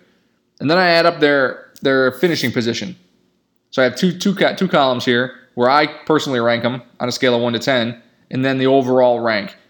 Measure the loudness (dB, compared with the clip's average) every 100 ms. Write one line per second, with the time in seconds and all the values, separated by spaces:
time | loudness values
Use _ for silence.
0 | _ _ _ _ _ -8 -2 2 2 2
1 | 2 2 2 2 0 -4 -16 -6 0 2
2 | 0 0 -2 0 -2 -2 -2 -4 -8 -14
3 | _ _ _ _ _ _ _ 0 0 0
4 | -2 -2 -4 0 -2 -2 -2 0 0 0
5 | 0 0 -2 -8 _ -2 2 2 0 -4
6 | -2 0 0 -2 0 0 -2 -6 -12 -10
7 | -8 -2 0 0 0 -2 -2 -2 -2 -8
8 | _ _ -10 -4 -2 0 2 2 2 4
9 | 4 2 0 -2 -4 -14